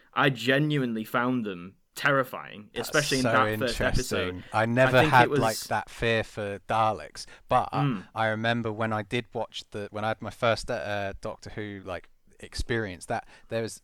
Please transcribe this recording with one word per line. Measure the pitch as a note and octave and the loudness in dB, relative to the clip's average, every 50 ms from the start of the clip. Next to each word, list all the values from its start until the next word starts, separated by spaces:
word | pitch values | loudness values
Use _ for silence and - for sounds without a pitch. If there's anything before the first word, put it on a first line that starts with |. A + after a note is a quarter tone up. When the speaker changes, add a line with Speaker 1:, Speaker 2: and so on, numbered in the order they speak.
| _ _ _ | _ _ _
Speaker 1:
I | - C3+ D3 | 2 2 2
genuinely | C3+ A2+ A2 B2 C3 C#3 D3+ D3+ D3+ C#3+ C3 A#2+ A2+ A2 A2 | 2 0 0 2 2 4 4 2 2 0 0 0 -2 -6 -6
found | - - B2+ A#2+ B2+ B2+ B2+ A2+ | -4 -2 0 0 2 0 0 -2
them | G#2 F#2+ F2 F2 F#2 G#2 _ _ _ _ | -4 -6 -8 -10 -14 -18 _ _ _ _
terrifying, | - - C#3+ C#3+ C3+ B2+ B2+ - E2+ D2 C2+ A1 G2 G#2+ G2+ _ | -2 0 2 2 2 2 0 -4 -10 -10 -10 -14 -16 -18 -12 _
Speaker 2:
That's | A#2 A#2 - | -8 -8 0
Speaker 1:
especially | - D3+ C#3+ C#3+ D3 C3 | 0 0 2 2 0 2
in | B2+ | 2
Speaker 2:
so | A#2+ A#2 | 4 4
Speaker 1:
that | B2+ B2+ G#2+ A2 A2 | 4 4 4 2 0
first | C3+ B2 A2+ - | -2 -2 -2 0
episode. | B2 B2+ C3 C3+ C3+ - G#2 G#2 - F2+ | 0 2 2 2 0 2 -2 -2 -2 -2
Speaker 2:
interesting. | F2+ F2+ - - - | -6 -8 -12 -4 0
I | G#2+ A2 | 0 2
never | A2+ A#2 B2 C3 B2+ - B2+ | 2 4 4 4 6 8 6
Speaker 1:
I | |
think | A#2 - - | 6 8 8
Speaker 2:
had, | B2+ A#2+ | 8 6
Speaker 1:
it | A#2 | 6
was | C#3 C#3+ | 6 2
Speaker 2:
like, | A2+ A2+ A2 - - - | 2 2 2 0 -4 -4
that | - G#2+ G2+ - | -4 -4 -4 -6
fear | - - B2 A#2 A#2 A2+ A2 | -8 -4 0 2 2 2 0
for | - - - G#2 G2+ G2+ G2 - - | -2 -6 -8 -6 -6 -6 -8 -6 -2
Daleks, | A2+ A2 A2 A2 A2 E2+ D2+ - - - - - - - - - | 0 2 2 2 2 -2 -6 -12 -14 -16 -16 -16 -16 -20 -4 2
but | C3 B2+ A2 - - | 2 2 2 2 -2
Speaker 1:
Mm. | A2 C#3+ C#3+ B2 F#2+ F2+ - _ | -2 0 0 -2 -4 -8 -10 _
Speaker 2:
I | G#2+ A2+ | -2 0
remember | A2 A2 G#2+ A2+ A#2 A#2 A#2 A2+ A2+ | 0 0 0 0 0 0 0 0 -4
when | G#2+ G#2 A2+ A2 A2+ | -2 -2 -2 -2 -2
I | G#2+ G#2+ | -2 -4
did | - - B2 A#2+ - - | -2 -4 -4 -4 -4 -6
watch | A#2+ A2 - - - - _ | -6 -6 -6 -8 -14 -14 _
the, | - A2 G2+ G2 | -10 -10 -10 -8
when | - G#2 G#2 | -8 -4 -2
I | A2 | -2
had | A2 - | -4 -4
my | - G#2 | -6 -12
first, | - - - A#2+ A2 - - - | -8 0 2 2 2 2 -2 -6
uh, | B2 A2 C#2+ G2+ G#2 G2+ G2+ G2 G2 - - | -6 -6 -4 -4 -4 -4 -4 -6 -8 -8 -10
Doctor | G#2+ - - - G2+ | -10 -10 -10 -14 -14
Who, | - - G#2+ G#2 G2+ G2 F#2+ | -10 -10 -10 -8 -10 -10 -10
like, | F#2+ F2+ E2+ - - - _ _ _ _ _ | -8 -10 -10 -10 -14 -20 _ _ _ _ _
experience, | - F#2+ - - - - A#2 A#2 A2 G2+ F2+ D#2+ - | -20 -14 -6 -6 -4 -2 0 -2 -2 -4 -6 -10 -8
that | - A#2 A2+ - - - - _ - | -6 -6 -6 -6 -10 -20 -20 _ -6
there | - A2+ A2+ | -6 -4 -4
was, | G#2+ - - | -4 -8 -12